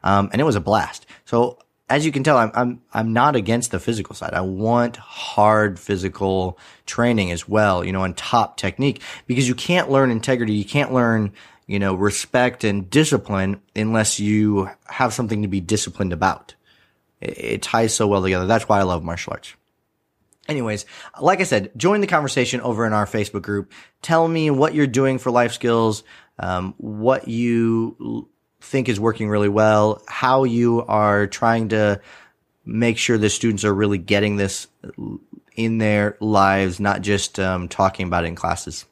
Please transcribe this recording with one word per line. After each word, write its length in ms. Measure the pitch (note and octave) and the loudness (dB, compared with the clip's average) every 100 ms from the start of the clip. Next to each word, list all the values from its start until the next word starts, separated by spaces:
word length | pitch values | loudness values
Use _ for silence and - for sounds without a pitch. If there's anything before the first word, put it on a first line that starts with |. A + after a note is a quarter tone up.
Um, 260 | - G2 G2+ | 2 2 2
and 60 | - | 0
it 60 | |
was 120 | D3+ G#2 | 0 0
a 40 | |
blast. 460 | D#2+ G#2+ D#2+ - _ - | 0 0 0 -10 _ -20
So 340 | - A#2 B2 - _ _ - | -4 0 0 -4 _ _ -2
as 160 | C#3+ | 0
you 80 | D#3 | 0
can 100 | C#3+ | 0
tell, 140 | C#3+ C3+ | 2 4
I'm, 140 | A2 | 2
I'm, 300 | A#2+ B2 B2 _ | 0 -2 -4 _
I'm 220 | - A2+ | -4 0
not 220 | A2+ C#3 C3+ | 2 2 2
against 340 | G2 A#2 A#2+ | 0 -2 -2
the 100 | - | -4
physical 340 | - A2+ F#2 | -4 -4 -6
side. 200 | G2+ - | -10 -6
I 80 | F2 | -4
want 560 | F#2+ F#2+ A2 A#2+ A#2+ - | -4 -2 2 2 0 -4
hard 800 | - - - - G#2 G#2+ G#2+ F2+ | -20 -14 -4 4 4 6 2 -2
physical 800 | - G2 F#2 - G2 F#2+ F#2 - - - | -4 -4 -4 -2 -2 0 -2 -6 -20 -20
training 460 | - - A#2+ A2+ F#2 | -8 0 2 2 0
as 180 | E2+ - | -4 0
well, 340 | G#2+ G#2 F#2 | 2 4 2
you 100 | F#2 | -2
know, 120 | F#2+ | -2
and 100 | F#2+ | -4
top 440 | F2 - A#2+ G#2+ - | -6 0 0 0 -4
technique, 420 | F#2+ - C#3 - - - - | -6 -2 -2 -2 -14 -18 -4
because 220 | B2 B2+ | 0 0
you 60 | |
can't 360 | B2 - F3+ D3 | -2 0 0 2
learn 200 | C3+ C3 | 2 2
integrity. 420 | A2+ A2 B2+ A2+ | 0 -2 -2 0
You 140 | G#2 G2 | -2 0
can't 260 | C#3+ C#3+ | -2 0
learn, 400 | B2+ A#2 A2+ G2+ - - _ - | 2 2 2 0 -6 -20 _ -6
you 120 | G2+ | -2
know, 160 | G2 | -2
respect 680 | F#2 G2+ - - B2+ B2 A#2+ | 0 0 -2 -2 2 2 0
and 280 | A2 G2+ F#2 | -2 -2 0
discipline 720 | D3 D#3 A#2+ - G2+ F#2+ G2+ _ | 2 2 0 0 -2 -2 -4 _
unless 460 | A2 G#2+ A2+ A2 - | -4 0 2 0 0
you 480 | G#2 G#2+ G#2+ G2+ F#2+ - - | 2 4 4 2 -2 -10 -16
have 280 | - B2+ | -2 -2
something 260 | - A2+ G#2+ | 0 -4 -2
to 80 | G#2 | -2
be 120 | G2 | -4
disciplined 520 | E2+ G#2+ - - F#2+ | -2 -2 -2 -4 -4
about. 420 | E2+ F#2 - - _ _ _ _ _ _ _ | 0 -2 -2 -12 _ _ _ _ _ _ _
It, 160 | - - | -12 -8
it 240 | - G2+ | -6 -6
ties 320 | - A2+ A2+ | -2 0 0
so 120 | - G#2+ | 0 2
well 160 | G2+ | 2
together. 220 | F#2+ F#2 | 0 -2
That's 240 | F#2 A2 - | 0 0 2
why 120 | G2+ | 0
I 20 | |
love 200 | F#2 F2 | 2 -2
martial 300 | E2 E2+ - | -4 -8 -10
arts. 220 | - - - _ _ _ _ _ _ _ _ - | -12 -14 -20 _ _ _ _ _ _ _ _ -8
Anyways, 380 | D3+ A#2 G#2+ - - - - | -4 -4 -6 -8 -20 -20 0
like 180 | D3+ F#3 | 2 2
I 40 | |
said, 260 | F#3 A2+ F#2+ | 2 0 -2
join 280 | - E3+ G#3 | -2 0 2
the 40 | G3 | 2
conversation 540 | E3 C#3+ - A#2+ B2 | 0 0 0 0 -2
over 240 | B2 A2 A2+ | -4 -2 0
in 60 | |
our 140 | G#2+ G2+ | 0 0
Facebook 340 | A2+ G2+ G#2 | -2 -4 -6
group. 320 | F2+ G2+ F#2+ - - _ | -4 -4 -4 -16 -20 _
Tell 260 | - E3 E3 | 0 2 2
me 220 | E3 D#3 | 2 0
what 240 | C3+ D3+ | 2 2
you're 120 | D3+ C#3 | 2 2
doing 320 | A#2+ C3+ C3 | 2 0 0
for 120 | C3 | 0
life 220 | A#2+ A#2 | 2 0
skills, 500 | - A#2+ A#2 A2+ G#2+ - - _ - | 0 0 2 2 0 -8 -20 _ -10
um, 360 | F2+ F2+ F#2+ - | -4 -4 -4 -8
what 520 | G#2+ G#2 A2+ C3 - | -12 -2 0 0 -2
you 680 | A2+ A#2+ A#2 A2+ A2+ A2+ - | -4 0 0 2 0 -2 -8
l-, 300 | A#2 A2+ - _ _ _ | -10 -10 -12 _ _ _
think 300 | - C3+ B2+ | -4 -2 -2
is 100 | G2+ | 0
working 300 | A2+ A2 G#2+ | 0 0 -2
really 180 | G#2 G#2 | 0 2
well, 540 | G#2 A2 G#2+ G#2+ G#2 - | 4 4 6 4 0 -8
how 380 | - B2+ C3 | -2 2 4
you 400 | C3 A#2 A#2+ A#2 A2+ | 2 2 2 2 0
are 400 | G#2+ G#2 G#2 G2+ | 0 2 2 0
trying 440 | - A#2 A#2 G#2+ | 0 0 2 0
to 280 | A2 G#2 G2+ - - - _ _ _ | 2 2 0 -6 -20 -20 _ _ _
make 360 | - A2+ A#2 A2+ | -8 0 0 0
sure 180 | - A2+ | 0 2
the 140 | G#2 | 2
students 340 | - A#2 G2+ | 2 -2 0
are 80 | G#2 | 0
really 240 | G2 G#2 G2+ | 2 0 0
getting 400 | E2 G2+ G#2 G#2 | 0 0 2 0
this 300 | G2 - - _ - - - - _ - _ - | -2 -4 -14 _ -20 -12 -10 -12 _ -20 _ -6
in 220 | A2+ A2+ | -2 0
their 400 | G#2+ G#2 G#2 - | 2 2 0 -2
lives, 580 | G#2+ G#2 G2 G2 F#2+ F2 | 2 4 4 4 0 0
not 220 | G#2 G2 | -2 -2
just, 400 | F#2+ G2+ - - | 0 -2 -2 -4
um, 260 | F#2 F#2 F2 | -2 -2 -6
talking 400 | - F#2+ - F2+ | 0 0 0 -2
about 180 | F2 | -2
it 40 | E2+ | -2
in 60 | |
classes. 500 | F2 E2+ E2+ - D2+ - | -4 -4 -4 -8 -14 -18